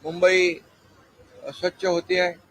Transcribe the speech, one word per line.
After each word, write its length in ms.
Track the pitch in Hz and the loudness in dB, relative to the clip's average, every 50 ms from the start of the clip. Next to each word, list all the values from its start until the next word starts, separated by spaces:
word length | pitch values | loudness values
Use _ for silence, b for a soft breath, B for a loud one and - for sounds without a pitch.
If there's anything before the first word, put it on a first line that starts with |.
| - | -10
मुंबई, 520 | 156 165 175 180 185 185 185 180 180 165 - - - _ _ _ _ _ _ _ _ _ _ - _ - - - | -10 -4 2 4 4 4 4 2 2 -2 -6 -14 -20 _ _ _ _ _ _ _ _ _ _ -20 _ -20 -18 -16
अ, 100 | 139 139 | -16 -14
स्वच्छ 320 | - - 180 - _ - | -6 -6 -6 -6 _ -2
होते 360 | 190 175 170 170 - 185 180 | 0 0 -2 -2 -2 0 0
आहे 140 | 180 175 170 - _ _ | 0 -2 -4 -8 _ _